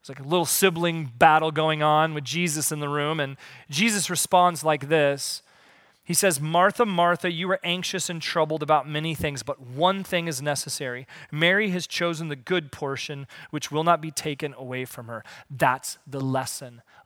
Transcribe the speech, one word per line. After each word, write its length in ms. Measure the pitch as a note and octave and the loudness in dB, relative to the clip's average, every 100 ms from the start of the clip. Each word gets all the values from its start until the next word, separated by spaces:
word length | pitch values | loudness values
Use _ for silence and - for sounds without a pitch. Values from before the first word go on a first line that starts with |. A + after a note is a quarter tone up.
It's 80 | - | -16
like 120 | C#3 | -14
a 40 | |
little 200 | C3+ F3+ | 0 0
sibling 680 | D#3+ - G3 E3+ E3+ E3 D3 A#2+ | 2 4 4 4 -2 -2 -6 6
battle 340 | D#3+ D#3 D#3+ | 8 8 4
going 320 | D#3 D#3 D#3 | 0 0 2
on 320 | D3+ D3+ D#3+ | 4 4 4
with 100 | D3+ | 0
Jesus 460 | C3 D#3 F3 D3+ C#3+ | -6 -2 -2 0 -2
in 100 | D3+ | -2
the 80 | D3 | -2
room, 320 | D3 D3 D#3 | -2 -2 -2
and 160 | C#3 C3+ - - - | -4 -6 -18 -20 -10
Jesus 400 | C#3+ A3+ G#3 D#3+ | 0 2 2 -2
responds 520 | F3 - F#3 F3+ E3 | -2 2 6 6 4
like 260 | D3+ D3+ C#3 | 0 0 2
this, 540 | D#3+ C#3+ C#3 - - _ _ _ _ _ _ | 4 4 0 -6 -10 _ _ _ _ _ _
he 100 | - | -4
says, 260 | F3 G3 C#3+ | 2 2 2
"Martha, 440 | D3+ E3+ F#3 - | 0 4 4 4
Martha, 460 | A#3 F3+ F3 F3 F3+ | 0 4 4 4 -2
you 180 | E3 F#3 | -4 -2
are 80 | F#3+ | -2
anxious 480 | F3 F3+ F3+ F#3+ - | -2 -4 -4 -6 -6
and 100 | E3+ | -6
troubled 420 | - F3 D#3 D#3 | -4 0 0 0
about 260 | D3 D#3 C3+ | 2 2 2
many 260 | D3+ D#3+ | -4 -4
things, 300 | D#3 E3 C#3 | -2 -4 -4
but 160 | A2 C#3 | -8 -10
one 420 | B2 B2+ F3 G3 | -10 0 2 2
thing 240 | F#3 F3+ E3+ | -2 -2 -2
is 160 | C3+ | -4
necessary. 640 | C#3+ C#3 - - C3+ B2 C3+ - - | -4 -4 -4 -6 -6 -8 -12 -20 -12
Mary 400 | D3 E3+ F#3+ G#3+ | 0 2 4 2
has 160 | F3+ - | -2 -6
chosen 420 | - F3 D#3+ E3 | -4 -4 -4 -8
the 80 | C#3+ | -10
good 360 | A#2+ F3+ D3 | -2 -2 -2
portion, 560 | - C#3+ C#3 - C#3+ C3+ - - | -8 -6 -6 -8 -10 -12 -16 -10
which 200 | D3+ - | -8 -4
will 140 | D3 | -2
not 160 | E3 E3 | 2 2
be 100 | D#3+ | 0
taken 420 | C#3+ D#3+ C#3 D3 | -6 -6 -4 -6
away 300 | B2 C3 B2+ | -8 -10 -8
from 220 | B2+ - A#2 | -8 -10 -12
her." 180 | A#2 - - - | -12 -12 -20 -16
That's 500 | C3+ C#3 C3 - - | 2 2 2 -4 -14
the 160 | - C3+ | -12 -6
lesson 640 | C3+ C3 B2 - C3 A#2+ _ - | -2 -2 -4 -10 -12 -18 _ -20